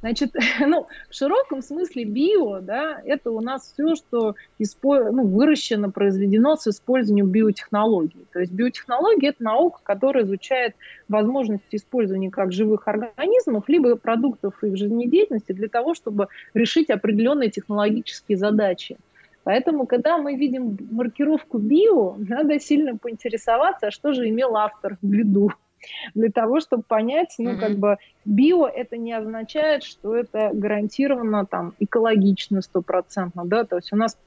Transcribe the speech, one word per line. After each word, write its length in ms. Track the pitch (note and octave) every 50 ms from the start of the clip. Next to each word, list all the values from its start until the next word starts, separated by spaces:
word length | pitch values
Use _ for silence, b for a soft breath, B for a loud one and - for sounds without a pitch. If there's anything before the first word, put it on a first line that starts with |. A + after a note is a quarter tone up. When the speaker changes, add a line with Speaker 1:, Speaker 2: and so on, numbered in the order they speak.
Speaker 1:
Значит, 320 | - A3+ A#3 - C#4+ A#3+ -
<laughs> 260 | - A#3 B3 B3 A3+
ну, 260 | D4 C#4 E4 E4+ - B B B B B
в 40 | -
широком 460 | - C4+ C#4+ F#4 B4 C5+ - D4+ C4+
смысле 440 | B3+ - C#4+ D#4+ F#4 E4+ - C4 A#3
био, 560 | G#3 G#3 B3 C#4+ F4 G#4+ G4+ D#4 G#3+ G3 F#3+
да, 400 | F#3+ F#3 G#3 B3 D4+ D#4+ D4+ - -
это 260 | - C#4 C#4+ _ A#3+ A3+
у 80 | A3
нас 320 | A3+ A#3+ C4+ C4 - - _
всё, 240 | - C#4+ D#4+ E4
что 380 | D4+ _ _ - A#3+ A3+ G#3+ G3+ B B B _ _
испо-, 500 | G#3+ G3+ - _ - C4+ C#4+ C#4 A#3+ G#3+
ну, 140 | A3 C4 B3+
выращено, 640 | G3+ F#3 G#3 C4 D#4 D4+ - - - A#3 G#3 G3+ G3
произведено 640 | F#3+ - G3+ G3+ F#3+ F#3+ G3 G3+ G3 G#3+ A#3 C#4+ D#4
с 120 | - - A3+
использованием 580 | G3+ - _ - B3 C4 A#3+ G#3 G#3 G3+ G3+ F#3+
биотехнологий. 960 | F#3 A3 A3 G#3+ G3+ - - - - G#3 G#3+ A3 A3 F#3 D#3+ D#3 - - - _ -
То 60 | F3+
есть 120 | F3+ F3 F3+
биотехнологии — 760 | F#3+ A#3 B3+ - - - - A#3+ B3+ D#4+ G#4 A4+ F#4 C4 C#4+
это 120 | C#4+ _ A#3+
наука, 380 | A3 G#3+ B3 E4 F4+ - - _
которая 400 | - G3+ G3 C4 C4+ C#4 C4 A3+
изучает 500 | F#3+ G3 F#3+ - - C4 B3+ B3 A3+ - B B B B B B _
возможности 680 | G#3 G#3+ G#3 A3 B3+ C#4 C4 G#3+ G#3+ G3 _ _ -
использования 540 | G#3+ - _ - B3+ A3+ F#3+ F#3+ F#3+ F#3+ F#3
как 220 | F#3+ - G3 F#3 F3+
живых 340 | F#3 A3 G#3+ G#3+ G#3 -
организмов, 760 | - G#3 G#3+ A3+ A#3 - - C#4+ F4+ A4+ B4+ A#4+ - B3 G#3 G3+ -
либо 280 | C#4+ F4 C4 B3 A#3+
продуктов 680 | A#3 _ - A3+ A#3 A#3 C#4+ A3+ _ - G3+ F#3+ - -
их 140 | G#3+ F#3+
жизнедеятельности 760 | F#3+ G3+ G#3 A3 A#3 A#3+ B3 C#4+ F4+ G#4+ - C#4 A3 G#3 _ G3
для 160 | F#3 G#3 G#3+
того, 260 | - A#3+ A#3+ D4+ E4+
чтобы 340 | - _ A#3 G#3 G3+ G3+ F#3+ B B B B B
решить 360 | G#3+ A#3 - - E4 D#4+ -
определённые 600 | B3 G#3 - A3 A3 G#3 A3+ B3 D4 D4 C4 G#3+
технологические 880 | - - G3 _ G#3 G#3 G#3 G#3+ G#3+ A#3 - - - - _ _ G#3 F#3
задачи. 600 | F#3+ G#3 G#3 G#3+ G#3+ G3 F3+ - - - - _ _ b b b b b b b _
Поэтому, 440 | - G3 B3 B3+ - D#4+ D4 C4
когда 320 | - - A#3+ A#3 D4 E4 E4+
мы 180 | D4 C#4+ C#4+
видим 400 | B3+ C#4+ C#4 B3 C4 B3+ A3+ G3+ G3 - - A3
маркировку 680 | A3+ B3 B3 - - C#4+ D4 D#4 D4+ - _ - A3+
био, 560 | G#3 G#3+ C#4 D#4+ G4+ A4+ G#4 D4+ G#3 F#3 F#3+ G3+
надо 420 | G#3+ F#3 A#3 C4 D#4 C#4+ D4+ D4
сильно 360 | - - D4 C#4+ D#4 C#4 A#3+
поинтересоваться, 880 | G#3+ - A#3+ A3+ - - A#3+ G#3+ A3 - - A3+ A#3+ D4 F4+ G4 - - G#3
а 20 |
что 220 | G3+ - _ D4 C#4+
же 160 | B3+ B3 A3
имел 280 | A3 A3+ C4 B3+ A3+
автор 400 | G#3+ G#3+ G#3+ - - - G3 G3+ - -
в 80 | G3
виду, 400 | G3+ G#3 A3+ G#3 G3 G3+ G3+ G#3 - _ _ _ _ B B B B B B B B
для 160 | G#3 A3+ A3+
того, 300 | G3+ - A3+ A3 B3 D#4+
чтобы 220 | D4+ _ - A#3+ A3
понять, 520 | _ A#3 G#3+ G#3+ A#3 C4+ D#4 F4+ E4 - -
ну, 120 | A#3 A#3+ A#3+
Speaker 2:
Мгм. 80 | F#3+
Speaker 1:
как 160 | G3 G#3+ G#3 G3+
бы, 180 | G3 G#3 G3+ G3 b b b _ _
био — 420 | G#3 G#3 G3+ C4 D4+ F4+ F4 D#4 - -
это 220 | - B3 - -
не 160 | A#3 A#3 A3+ A#3
означает, 680 | A3+ G#3+ G#3+ A3 A3+ A3 G#3+ - D4+ D4+ G#3 D4+ C#4+ -
что 300 | - - _ - G3+ A3
это 360 | A#3 A#3+ - _ G#3+ G#3+ G#3 -
гарантированно, 960 | G#3 G3 G#3 G#3+ G#3 G#3 G#3+ - - C4+ C#4 C#4 B3 A#3 A3 G#3+ G#3 G3
там, 280 | G3 - F3+ F3 F3 - _
экологично 840 | G#3 G3 - A#3 A3+ A3+ A3 G#3+ F#3+ G3 G3 - - - G#3 F#3+ F#3
стопроцентно, 840 | - _ F#3 F3 - F#3 F#3 F3 _ - G3+ F#3 F3 F3 F3+ F3
да, 200 | F3 G3 A3+ A#3
то 120 | A3 -
есть 160 | F3 F3 - -
у 40 |
нас 200 | G#3 A3+ A3+ - _ _